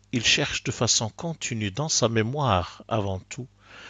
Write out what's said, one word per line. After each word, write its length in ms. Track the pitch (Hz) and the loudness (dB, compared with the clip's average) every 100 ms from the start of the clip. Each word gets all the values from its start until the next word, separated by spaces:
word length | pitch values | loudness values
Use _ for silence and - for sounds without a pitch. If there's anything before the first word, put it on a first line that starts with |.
| _ | _
il 160 | 123 110 | 0 2
cherche 380 | - 147 - | 2 2 -2
de 80 | - | -4
façon 360 | - 117 - 113 | -2 2 2 0
continue 640 | - 170 160 - 117 104 | -6 -8 -6 -6 -4 -4
dans 180 | 95 156 | -4 -2
sa 200 | - 117 | 2 4
mémoire, 760 | 113 110 143 135 92 87 - - | 4 2 0 4 4 2 -8 -4
avant 320 | 113 98 92 | -2 0 -4
tout, 260 | - - 127 _ - - - | -8 -12 -14 _ -20 -20 -18